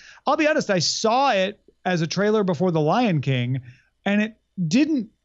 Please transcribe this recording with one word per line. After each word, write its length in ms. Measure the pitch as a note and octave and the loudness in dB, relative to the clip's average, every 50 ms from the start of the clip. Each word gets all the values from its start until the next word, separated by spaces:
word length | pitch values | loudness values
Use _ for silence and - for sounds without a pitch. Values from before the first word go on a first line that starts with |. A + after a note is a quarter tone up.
| - - - - - | -20 -20 -16 -6 -2
I'll 100 | - D4 | -2 0
be 120 | D#4 D#4 D4 | 2 2 2
honest, 220 | D#4 D4 - - | 2 0 0 0
I 100 | G3 F3 | 0 0
saw 500 | C#3 - - - - A3 A3+ C4 C#4+ C4+ | 0 -2 -2 -2 0 0 2 2 2 2
it 280 | A3 F#3+ F#3 G3 G3+ - _ _ _ _ - | 2 2 0 -2 -4 -10 _ _ _ _ -4
as 180 | F#3 F#3 E3 | -2 -2 0
a 40 | E3+ D#3 | -2 -2
trailer 340 | - F3+ G3+ G#3+ G#3+ A3 | -2 -2 0 2 2 2
before 300 | G#3 F#3 F3 C3 F3+ F#3 | 0 0 -2 0 0 0
The 80 | E3 D#3+ | 0 0
Lion 400 | D3 D3+ F3+ A#3 B3+ A3 E3+ D3 | 2 2 2 2 2 2 0 0
King, 400 | B2 C#3 C3 B2 A#2+ B2 C3 C3+ - - - _ _ _ _ _ - | 0 0 -2 -2 -2 -2 -4 -6 -8 -12 -20 _ _ _ _ _ -4
and 160 | G3 G3+ G#3 | -2 0 0
it 140 | G#3+ A3 A3 _ _ _ - - F3 | 0 -2 -6 _ _ _ -8 -6 -4
didn't 420 | D3+ E3 B3+ D4+ D4 D#4+ C4 G3 - _ _ | 0 2 2 2 2 0 -4 -4 -6 _ _